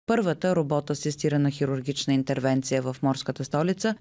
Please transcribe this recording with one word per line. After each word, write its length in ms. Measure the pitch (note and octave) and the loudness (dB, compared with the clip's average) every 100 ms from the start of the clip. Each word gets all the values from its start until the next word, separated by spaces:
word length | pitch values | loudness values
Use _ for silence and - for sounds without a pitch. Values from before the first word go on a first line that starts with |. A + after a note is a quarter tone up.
| - | -2
Първата 500 | A#3 F3+ D3+ F#3 E3+ | 0 2 0 2 2
робот-асистирана 960 | C#3+ D3 C#3+ D3 D3+ C#3+ D#3 D3 C#3+ | 2 0 0 -2 -2 -2 0 2 2
хирургична 600 | C#3 C#3 C3+ C3 C#3 - | 2 -2 -2 -4 -4 0
интервенция 680 | C3+ C3+ C3+ C3 C3 C3 C3+ | 0 2 0 2 0 0 -2
в 140 | B2+ B2+ | -2 -2
морската 400 | C#3 C3+ - C3+ | 0 0 -4 -6
столица 520 | C3+ D3 E3+ F#3 A3 A3 | -2 0 0 0 -2 -2